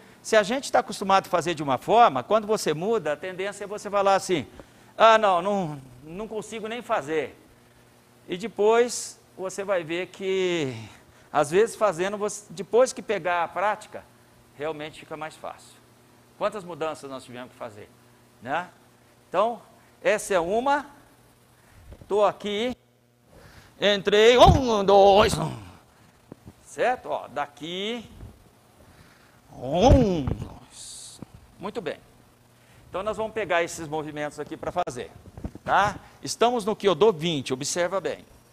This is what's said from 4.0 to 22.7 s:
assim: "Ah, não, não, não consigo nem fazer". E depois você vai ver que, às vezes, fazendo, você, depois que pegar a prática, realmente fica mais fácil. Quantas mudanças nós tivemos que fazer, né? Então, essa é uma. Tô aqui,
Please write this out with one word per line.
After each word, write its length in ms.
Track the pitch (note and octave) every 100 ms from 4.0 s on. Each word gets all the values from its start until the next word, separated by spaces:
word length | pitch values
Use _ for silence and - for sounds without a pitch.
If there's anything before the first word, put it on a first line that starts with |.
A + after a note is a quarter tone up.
| G3 F#3+
assim: 300 | - F3 A2+ - - - - -
"Ah, 180 | A3 A3
não, 240 | G#3 F3+
não, 420 | F#3+ G3+ E3 D3 C3 B2
não 260 | D3+ F3 G#3+
consigo 380 | A3 - A3+ G#3+
nem 160 | A#3+
fazer". 580 | A#3 G#3+ C#3 D#3+ B2 - - _ _ _ _ _ _ _ -
E 80 | F3+
depois 840 | G#3+ - G#3 A#3 A#3+ - - - _ -
você 240 | F#3 F#3+
vai 200 | G3 F#3+
ver 240 | D#3 E3+ F3+
que, 680 | - F#3+ F#3+ F#3 E3+ C#3 A2+ A2 - _ _ _
às 180 | C#3+ D3
vezes, 260 | F3 A3+ -
fazendo, 420 | G#3+ D#3+ F#3 G3+
você, 260 | G#3 - -
depois 420 | E3 F#3+ A3 B3+
que 80 | -
pegar 440 | G3 G3+ E3+ F3
a 40 | E3
prática, 560 | F3 G3+ G3+ - G#2 - _ _ _ _ -
realmente 420 | D3+ D3+ D#3 D3+
fica 160 | - D#3
mais 200 | D#3 -
fácil. 360 | E2+ - - - _ _ _ _ _ -
Quantas 280 | G3+ G#3
mudanças 440 | F3 D#3+ D#3+ D3+ C#3
nós 160 | C3
tivemos 280 | B2+ A#2+ B2
que 40 | -
fazer, 320 | B2 G#2 F#2 _ _ _ _ _
né? 260 | A#2 D#3 F3+ _ _ _ _ _ _
Então, 340 | E3+ A#3 A3 - _ _ _
essa 320 | F3 G#3 -
é 60 | F#3+
uma. 440 | E3 A3 C4+ C#4+ C4 - - _ _ _ _ _ _ - - - -
Tô 180 | G3+
aqui, 520 | G3+ - G3+ G#3 A#3+